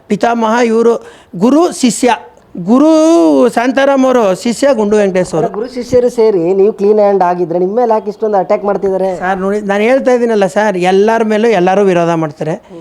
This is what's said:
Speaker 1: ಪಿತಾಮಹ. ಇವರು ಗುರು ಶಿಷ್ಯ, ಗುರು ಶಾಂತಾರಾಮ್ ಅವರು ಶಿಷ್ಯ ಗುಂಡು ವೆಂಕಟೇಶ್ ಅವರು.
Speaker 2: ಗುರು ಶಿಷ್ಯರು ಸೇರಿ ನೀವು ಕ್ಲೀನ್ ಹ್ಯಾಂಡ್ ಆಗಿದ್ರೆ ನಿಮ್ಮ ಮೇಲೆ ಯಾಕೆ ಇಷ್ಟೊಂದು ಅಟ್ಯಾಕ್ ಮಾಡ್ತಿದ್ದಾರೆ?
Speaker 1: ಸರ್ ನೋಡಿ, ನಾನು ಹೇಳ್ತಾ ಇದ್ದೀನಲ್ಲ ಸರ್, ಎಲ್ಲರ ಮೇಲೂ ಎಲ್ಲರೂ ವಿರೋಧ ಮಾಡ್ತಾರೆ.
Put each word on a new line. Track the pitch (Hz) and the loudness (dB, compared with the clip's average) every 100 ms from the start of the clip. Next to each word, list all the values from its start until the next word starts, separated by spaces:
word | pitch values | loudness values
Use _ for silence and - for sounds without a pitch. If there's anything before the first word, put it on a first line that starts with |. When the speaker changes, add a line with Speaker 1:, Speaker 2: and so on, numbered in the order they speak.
| - | -6
Speaker 1:
ಪಿತಾಮಹ. | 208 233 233 220 233 | -2 -2 0 -2 0
ಇವರು | 240 220 233 226 - - - 180 | 0 2 0 0 -6 -20 -18 -2
ಗುರು | 220 285 349 | 0 2 0
ಶಿಷ್ಯ, | - 247 - 240 226 - - _ 220 | 0 -2 0 0 -2 -6 -20 _ -10
ಗುರು | 175 254 302 320 320 339 330 285 247 | 0 2 4 4 4 4 2 2 2
ಶಾಂತಾರಾಮ್ | - 240 269 277 277 | 0 -2 0 0 2
ಅವರು | 262 247 208 185 | 2 2 0 -2
ಶಿಷ್ಯ | 240 226 285 | -4 -2 0
ಗುಂಡು | 247 208 214 | 0 0 0
ವೆಂಕಟೇಶ್ | 202 185 180 | 0 0 -2
ಅವರು. | 175 180 | -2 -4
Speaker 2:
ಗುರು | 208 254 | -6 -8
ಶಿಷ್ಯರು | 254 233 247 247 | -10 -2 0 0
ಸೇರಿ | 240 220 196 165 | 2 0 2 0
ನೀವು | 196 196 | 2 2
ಕ್ಲೀನ್ | 208 202 214 | 2 0 2
ಹ್ಯಾಂಡ್ | 202 196 | 2 2
ಆಗಿದ್ರೆ | 180 180 175 175 | 0 0 -2 -2
ನಿಮ್ಮ | 180 220 | -2 0
ಮೇಲೆ | 240 | 0
ಯಾಕೆ | 220 202 | -2 -4
ಇಷ್ಟೊಂದು | 202 220 208 | -6 -2 -2
ಅಟ್ಯಾಕ್ | 180 202 | 0 -2
ಮಾಡ್ತಿದ್ದಾರೆ? | 196 190 196 190 190 180 | -2 -4 -2 -2 -4 -4
Speaker 1:
ಸರ್ | 180 190 | -4 -4
ನೋಡಿ, | 190 208 | -2 -4
ನಾನು | 208 202 | -2 -2
ಹೇಳ್ತಾ | 220 262 233 | 0 0 2
ಇದ್ದೀನಲ್ಲ | 247 233 220 190 | 0 0 0 0
ಸರ್, | 208 214 185 | 0 -2 0
ಎಲ್ಲರ | 175 190 214 226 | 0 2 2 0
ಮೇಲೂ | 220 214 233 | 0 0 0
ಎಲ್ಲರೂ | 202 180 196 | 2 2 2
ವಿರೋಧ | 202 175 170 | 2 2 0
ಮಾಡ್ತಾರೆ. | 170 160 139 156 196 - 170 | 0 -4 -6 -8 -8 -10 -20